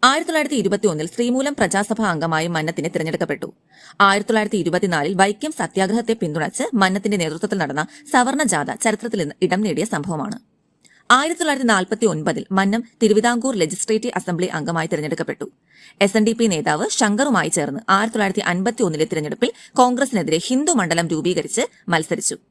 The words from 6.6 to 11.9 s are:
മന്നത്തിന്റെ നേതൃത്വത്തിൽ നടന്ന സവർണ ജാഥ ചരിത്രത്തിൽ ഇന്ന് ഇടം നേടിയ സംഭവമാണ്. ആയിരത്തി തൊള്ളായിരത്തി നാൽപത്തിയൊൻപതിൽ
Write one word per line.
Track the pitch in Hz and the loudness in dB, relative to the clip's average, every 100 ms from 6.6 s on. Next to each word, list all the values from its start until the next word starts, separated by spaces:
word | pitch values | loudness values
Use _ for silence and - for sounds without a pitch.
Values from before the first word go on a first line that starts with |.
| 294 | -2
മന്നത്തിന്റെ | 240 190 190 208 202 | 0 2 0 -2 0
നേതൃത്വത്തിൽ | 165 156 202 202 | -2 -2 -4 -2
നടന്ന | 147 143 156 - - | -2 -4 -6 -8 0
സവർണ | 269 247 269 | 2 2 2
ജാഥ | 294 165 147 147 | 2 0 -2 -2
ചരിത്രത്തിൽ | 226 214 233 220 | 0 0 -2 -4
ഇന്ന് | 151 - | -4 0
ഇടം | 180 180 | 0 2
നേടിയ | 214 147 202 | 0 -2 -2
സംഭവമാണ്. | 165 147 160 147 226 _ _ _ _ _ _ _ | -4 -4 -4 -6 -8 _ _ _ _ _ _ _
ആയിരത്തി | 247 302 339 | 4 4 -2
തൊള്ളായിരത്തി | 330 277 254 | 0 0 2
നാൽപത്തിയൊൻപതിൽ | 202 185 | 2 2